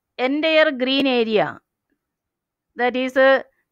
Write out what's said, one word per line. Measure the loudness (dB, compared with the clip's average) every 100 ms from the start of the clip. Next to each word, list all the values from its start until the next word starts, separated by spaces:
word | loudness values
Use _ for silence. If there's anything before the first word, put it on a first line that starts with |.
| _ -6
entire | -4 -2 0 2 2
green | 0 -2 -2 0
area, | 0 0 0 -2 -6 _ _ _ _ _ _ _ _ _ _ _ -4
that | -4 -2
is, | -2 2
uh, | 4 2 -2 _ _